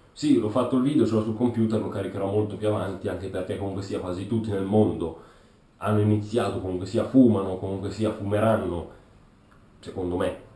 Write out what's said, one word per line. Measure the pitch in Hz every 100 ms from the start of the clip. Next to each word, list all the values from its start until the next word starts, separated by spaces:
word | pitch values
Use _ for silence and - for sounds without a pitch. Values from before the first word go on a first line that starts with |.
| -
Sì, | - 151 123
l'ho | 107
fatto | 127 120 131
il |
video, | 135 131
ce | 107
l'ho | 110
sul | 110 110
computer, | 120 113 110 110
lo | -
caricherò | - 95 98 98
molto | 104 104 92
più | 107
avanti, | 98 98 92 101
anche | 90 95
perché | 101 92 98
comunque | 98 95
sia | - 98
quasi | 92 90 98
tutti | 113 107
nel | 98
mondo | 95 107 92 82 82 - - - _ _ _ -
hanno | 101 107
iniziato, | 104 107 104 113 98 92
comunque | 92 90 98
sia | 107
fumano, | 107 135 120 98 95 92
comunque | 98 98 95
sia | 98 107
fumeranno, | 107 101 104 110 101 92 85 78 - _ _ - _ _ - - -
secondo | - 92 87 90
me | 92 - -